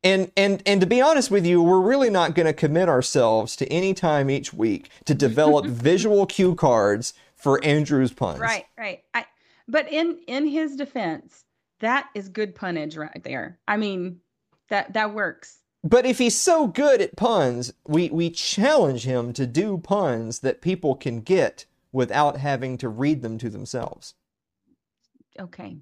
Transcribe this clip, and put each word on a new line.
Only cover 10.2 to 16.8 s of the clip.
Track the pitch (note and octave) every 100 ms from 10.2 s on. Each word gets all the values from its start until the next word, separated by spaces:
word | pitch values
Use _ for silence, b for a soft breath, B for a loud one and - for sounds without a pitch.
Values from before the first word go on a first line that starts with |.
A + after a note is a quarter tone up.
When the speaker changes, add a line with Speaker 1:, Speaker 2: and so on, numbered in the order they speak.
| -
Speaker 2:
in | C4 D4+
his | D4+ D#4 C#4
defense, | C#4 B3+ F3+ D#3+ - _ _ _ _ _
that | A3 C4+ C#4
is | G#3+ G3
good | G3 G#3
punnage | - F#3+ E3 D3+
right | D#3 D#3 -
there. | - C3 F2 F3+ -
I |
mean, | G#3 G#3 F#3 F3+ F3 _ _ _ _ _
that, | G3+ F#3+
that | G#3+ G#3+
works. | G#3 F#3 - - _ _ _
Speaker 1:
But | E3 A#3+
if | B3 B3
he's | A#3+ -
so | - E4 B3+
good | E3+